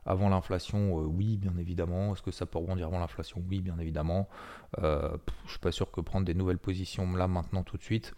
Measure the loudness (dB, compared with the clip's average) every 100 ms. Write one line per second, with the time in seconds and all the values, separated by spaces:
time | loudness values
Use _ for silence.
0 | 0 4 6 6 4 -2 2 2 4 2
1 | 2 2 2 2 0 -2 -2 0 0 2
2 | 0 -2 -4 -6 -4 -2 -2 -2 0 0
3 | -2 -4 -8 -6 -2 -2 -2 -2 -2 0
4 | 2 2 0 -6 -16 -16 -10 0 2 4
5 | 0 -2 -6 -6 -8 -2 -2 0 -2 -2
6 | -2 0 2 2 2 0 0 -2 -4 -2
7 | 0 2 2 2 0 -2 -2 -6 -2 -2
8 | -2